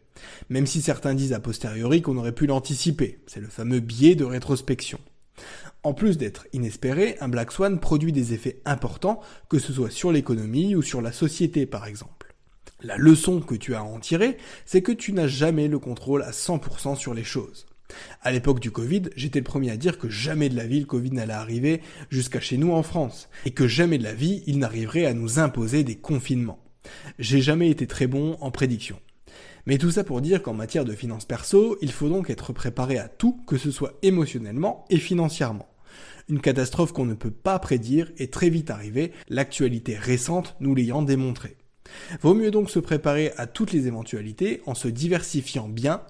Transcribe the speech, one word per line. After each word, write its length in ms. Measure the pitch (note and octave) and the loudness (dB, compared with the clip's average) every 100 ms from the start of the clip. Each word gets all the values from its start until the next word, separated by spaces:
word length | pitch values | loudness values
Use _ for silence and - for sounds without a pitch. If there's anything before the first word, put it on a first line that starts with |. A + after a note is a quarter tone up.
| _ - - - - | _ -20 -20 -18 -6
Même 160 | B2+ C#3 | -2 0
si 160 | D#3+ | 0
certains 320 | C#3+ D3+ C#3+ | 0 0 0
disent 180 | C3+ C3+ | 0 0
a 80 | A2+ | -2
posteriori 600 | A#2 G#2+ A2+ A2 A#2 E3 | -4 -6 -6 -4 2 2
qu'on 160 | E3 C3 | 2 -2
aurait 180 | A#2 | -2
pu 120 | A#2+ D3 | 0 0
l'anticiper, 760 | C3+ B2+ C3+ E3+ D#3 A#2 - - | 0 -2 -2 0 0 -2 -4 -16
c'est 140 | - | -16
le 80 | G#2+ | -14
fameux 320 | - A2+ B2+ | -8 -2 0
biais 340 | A#2 A#2 D3 | -2 6 6
de 100 | F3+ | 8
rétrospection. 760 | B2+ B2+ B2+ C3 - B2+ - - - - - - - - - - | 2 -4 -2 -2 -2 -4 -6 -12 -16 -20 -20 -20 -18 -16 -18 -6
En 120 | D3+ | -4
plus 240 | C3+ G#3+ E3 | 0 2 2
d'être 280 | A2 - - | -2 -8 -10
inespéré, 640 | C3+ A#2+ - C3 C#3+ A3 - | -4 -4 -4 -2 2 0 0
un 80 | C3 | -2
black 240 | A#2+ A#2 | -2 -2
swan 280 | - G3 F#3 | 0 0 2
produit 320 | - D3+ D#3+ | 2 4 2
des 220 | C#3+ A#2 | 0 0
effets 260 | A2+ C3+ - - | -2 -4 -6 -4
importants, 540 | C3+ - - F#3 G#3 - - - | -2 -2 -2 -2 -2 -6 -18 0
que 100 | D3+ | 0
ce 140 | - | 0
soit 180 | C3+ A2 | -2 -2
sur 220 | - F3+ | 0 2
l'économie 600 | D#3 C3+ A2+ G#2+ B2 F#3+ | 2 2 -2 0 0 2
ou 80 | F#3+ | 2
sur 180 | - B2+ | 0 -2
la 120 | A#2 | -4
société 520 | - D#3+ - E3 D3+ | 0 -2 2 0 2
par 220 | C3 A#2 G#2+ | -2 -4 -10
exemple. 480 | G#2 - - - - _ _ - - | -12 -16 -18 -20 -20 _ _ -20 -18
La 160 | A#2 G#2+ | -10 6
leçon 420 | D3+ D#3+ E3+ F3+ | 10 10 8 0
que 140 | - | -2
tu 200 | A2+ - | -6 -4
as 40 | A2+ | -6
à 60 | |
en 140 | G#2+ A2 | -6 -10
tirer, 380 | - E3 A#3 B3 - - - | -2 2 2 0 -10 -20 2
c'est 160 | F#3+ | 4
que 100 | F#3 | 4
tu 220 | A#3 - | -2 0
n'as 140 | G3 D3+ | 0 2
jamais 400 | C3+ D#3 D#3 D3 | 2 2 4 2
le 100 | D3 | 0
contrôle 440 | B2+ A#2+ C3 C#3+ | -4 -8 0 0
à 100 | A#2 | 0
cent 260 | - - E3 | -6 -2 -2
pour 220 | - - | -2 -4
cent 160 | C#3 C#3 | -4 -4
sur 180 | - | -4
les 100 | A#2 | -6
choses. 420 | A2+ C3 G2+ - - - - - - - | -6 -6 -8 -12 -20 -20 -20 -20 -18 -6
À 100 | B2+ | 0
l'époque 300 | B2+ C3+ B2+ | 2 4 2
du 100 | A#2 | 0
covid, 340 | - A#2 G3 F3+ - | -4 -2 0 -2 -6
j'étais 240 | C#3+ C#3 | -2 -2
le 40 | |
premier 260 | B2 C#3 B2+ | -2 -2 -2
à 80 | A2 | 0
dire 200 | E3+ - | -2 -2
que 120 | B2 | -6
jamais 400 | G#2 C3+ D#3 C#3+ | -4 -4 0 0
de 60 | B2 | 0
la 100 | A2+ | 0
vie 140 | C#3 | -2
le 60 | C#3 | 0
covid 260 | B2+ B2+ | -2 -2
n'allait 200 | B2+ A2 | -4 -4
arriver 480 | G#2+ A2 A#2 C#3 D#3+ - - D3 | -6 -4 -2 0 0 -4 -18 -6
jusqu'à 300 | C3 B2 B2 | -4 -2 -4
chez 180 | - B2+ | -2 0
nous 140 | E3 | 2
en 100 | E3 | 2
France, 480 | D#3+ F3 B2+ - - - C3 | 0 -2 -4 -6 -18 -8 -6
et 60 | |
que 140 | B2 B2+ | 2 2
jamais 300 | A2+ F3 D3+ | 4 4 4
de 80 | |
la 100 | A2 | 0
vie 280 | A2 D#3 G3+ - | -2 -2 -2 0
il 120 | C#3+ | 0
n'arriverait 480 | A#2+ A2+ A2 D#3+ D#3+ | 0 -2 -2 2 2
à 80 | |
nous 240 | A#2 A2+ B2+ | 0 0 2
imposer 440 | D3+ B2 A2 C#3+ | 2 2 0 2
des 140 | C3+ A2 | 0 -2
confinements. 680 | - C#3+ - B2 A#2 E2+ - - - - - - | -2 -2 0 -2 -2 -6 -18 -20 -20 -18 -18 -8
J'ai 220 | A2+ C3+ | 2 4
jamais 300 | C3 D#3 E3+ | 6 4 4
été 160 | D#3 B2+ | 2 0
très 200 | - B2+ | 0 0
bon 300 | C#3 D3+ E3 | 0 -2 -4
en 80 | C#3 | -6
prédiction. 500 | - C3 A2+ - G2 - - - - - - - | -2 -2 -2 -6 -14 -18 -20 -20 -20 -20 -12 0
Mais 100 | C#3 | 2
tout 140 | E3+ | 4
ça 140 | E3+ | 2
pour 160 | G3 B2 | 0 -2
dire 220 | C#3+ F#3 | 2 2
qu'en 120 | - | 0
matière 300 | A2 A2+ D#3+ | -6 -4 -2
de 100 | B2+ | -2
finances 320 | G#2 A#2+ G#2+ - | -4 -8 -8 -8
perso, 500 | B2+ - G3 A3+ G#3 | -8 4 6 6 2
il 100 | C#3+ | -4
faut 160 | - D3 | -2 0
donc 220 | F#3 F3 | 0 -2
être 220 | A#2+ - | -6 -6
préparé 440 | B2+ B2+ - B2+ B2 | -4 -4 -2 0 -2
à 100 | A#2 | -4
tout, 340 | - A#3 B3 - | 2 2 2 -2
que 120 | C3+ | -2
ce 120 | D3+ | -2
soit 280 | C3+ C#3 - | -4 -6 2
émotionnellement 800 | F#3+ F#3 C#3+ B2 G#2+ A#2 G3 A#3 - | 4 4 2 -2 -6 -2 -2 -4 0
et 100 | E3+ | 2
financièrement. 720 | - F3 E3 - B2+ G#2+ - _ - - - - - | 2 0 0 0 -2 -4 -10 _ -20 -20 -20 -16 -4
Une 120 | D3 | 0
catastrophe 520 | C#3+ C3 B2+ - E3 | 2 2 0 2 0
qu'on 120 | - | 0
ne 100 | B2 | -2
peut 160 | G#2+ A2+ | -2 -6
pas 280 | - F#3+ F#3 | -4 -2 0
prédire 520 | - B2+ A2 D3 E3 - | 0 0 2 0 0 -4
est 160 | B2+ | -8
très 180 | - F3 | 2 2
vite 200 | E3 D#3 | 2 -2
arrivée, 420 | G#2 G#2 A#2 E3 - - | -8 -4 -2 -4 -6 -6
l'actualité 680 | B2 - - C3 A#2 A#2+ G#2 | -2 -2 0 0 0 -6 -6
récente 600 | A2+ B2 B2+ F3 F3 - | 0 0 2 -2 -4 -4
nous 140 | C3+ | 0
l'ayant 280 | C3+ A#2+ C3 | 2 2 0
démontré. 540 | C#3+ C3+ C3 A#2+ - - _ _ - - - F3 | 2 2 0 -4 -10 -16 _ _ -20 -18 -14 2
Vaut 120 | D#3 | 6
mieux 180 | G#3 A3 | 6 6
donc 180 | G#3+ G3+ | 2 2
se 80 | F3+ | 0
préparer 540 | - D3+ D#3 D3 D3+ - | 0 0 2 2 0 -2
à 100 | A#2 | -8
toutes 260 | - A3 | -2 0
les 160 | E3 B2+ | 0 0
éventualités 720 | A2+ A2+ A2 G#2+ G#2 F#3+ - | -4 -6 -8 -8 -4 -2 -2
en 100 | - | -6
se 140 | B2+ B2+ | -4 -4
diversifiant 800 | A2+ E3+ F3 - D3+ - C3 G#2+ | -2 0 0 0 -4 -4 -6 -6
bien 340 | A2+ C3 E3+ - | -2 0 -2 -4